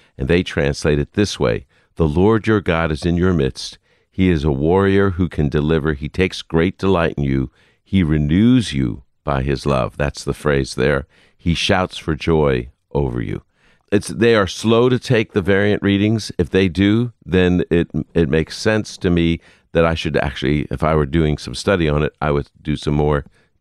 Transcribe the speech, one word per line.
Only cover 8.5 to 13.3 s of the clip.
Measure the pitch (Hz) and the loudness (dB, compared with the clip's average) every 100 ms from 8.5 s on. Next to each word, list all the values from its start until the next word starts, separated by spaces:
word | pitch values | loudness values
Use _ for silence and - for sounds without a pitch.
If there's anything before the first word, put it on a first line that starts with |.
| 127 85 | 2 0
you | 71 62 50 - _ - | -4 -4 -6 -14 _ -4
by | 67 | -2
his | 67 67 71 | -2 -2 0
love." | 67 53 - | -2 -2 -4
That's | 71 - | -6 -4
the | - | -8
phrase | 67 76 71 65 - | -4 -2 0 -2 -2
there. | 65 69 - _ _ _ | 0 0 -4 _ _ _
"He | 85 | -4
shouts | 80 - 95 90 - | -2 0 0 -2 -6
for | - 76 | -6 -4
joy | - 80 73 64 62 _ _ | 0 2 2 0 -6 _ _
over | 71 67 60 | -4 -2 -4
you." | 50 | -6